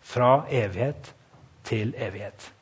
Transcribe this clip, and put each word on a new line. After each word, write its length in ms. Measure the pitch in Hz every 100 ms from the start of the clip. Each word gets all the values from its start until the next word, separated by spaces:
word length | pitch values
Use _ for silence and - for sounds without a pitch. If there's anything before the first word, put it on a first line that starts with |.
fra 440 | - - 123 139 156
evighet 640 | 135 104 92 131 - - - _ _ - _
til 300 | - 113 107 131
evighet. 560 | 113 95 101 - - _